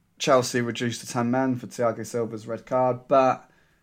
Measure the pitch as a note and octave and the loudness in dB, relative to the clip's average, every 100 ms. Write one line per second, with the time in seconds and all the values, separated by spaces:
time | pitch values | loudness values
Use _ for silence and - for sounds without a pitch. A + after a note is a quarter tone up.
0 | _ - D#3 C3 B2 B2 A#2+ A2+ A#2+ A2+ | _ -4 2 4 4 -2 -2 -2 -4 -6
1 | - B2 A#2+ B2+ C3 B2 G2+ - A#2 A2+ | -6 -2 0 0 0 -2 -6 -2 -2 -2
2 | A2 A#2+ A2+ A2+ A2+ A2+ - B2+ B2+ B2 | -4 -4 -4 -8 -10 -12 -2 0 2 0
3 | - C3+ C3 - - _ _ _ | 2 4 4 2 -6 _ _ _